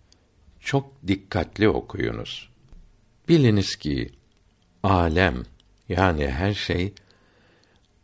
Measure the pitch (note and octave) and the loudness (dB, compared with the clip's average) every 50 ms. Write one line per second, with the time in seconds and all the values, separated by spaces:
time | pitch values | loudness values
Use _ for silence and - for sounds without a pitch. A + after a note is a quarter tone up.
0 | _ _ _ _ _ _ _ _ _ _ _ _ - - - C#3 C#3 - - _ | _ _ _ _ _ _ _ _ _ _ _ _ -8 -2 -2 -2 -2 -4 -16 _
1 | - F2+ G2 - - - - F#2 - - - - G#2 G#2+ D#2 B1 - - - - | -4 -4 -4 -4 -4 -6 -4 -4 -4 -4 -2 0 2 2 2 0 -4 -8 -8 -6
2 | - - A1+ A1 - - - - - - _ _ _ - - - - - _ _ | -6 -4 -4 -6 -10 -12 -14 -16 -16 -20 _ _ _ -20 -20 -20 -20 -20 _ _
3 | _ _ _ _ _ - E3+ E3 C3+ A#2+ G#2+ G2+ F#2+ - - - - D#2 C#2+ B1+ | _ _ _ _ _ 2 4 4 6 6 4 4 2 -2 -4 -6 -6 -4 -4 -4
4 | A#1 - - - _ _ _ _ _ _ _ _ _ _ _ _ - G2 G2 F2+ | -6 -8 -12 -20 _ _ _ _ _ _ _ _ _ _ _ _ -2 0 2 2
5 | F2 E2 D#2 F2 F#2+ F2 B1+ B1+ A#1 - - _ _ _ _ _ _ - F2+ F2 | 2 2 2 2 2 2 0 -2 -8 -12 -16 _ _ _ _ _ _ -6 0 2
6 | F#2+ F#2 E2+ D2+ C#2+ C#2 B1+ C#2 F2+ G2+ G#2 G2 - - E2+ F2 F2+ G2+ - - | 2 2 2 0 -2 -4 -2 -2 -2 -2 -2 -4 -4 -4 -2 -2 -2 -4 -6 -12
7 | _ _ _ _ _ _ _ _ _ _ _ _ _ _ _ _ _ _ _ _ | _ _ _ _ _ _ _ _ _ _ _ _ _ _ _ _ _ _ _ _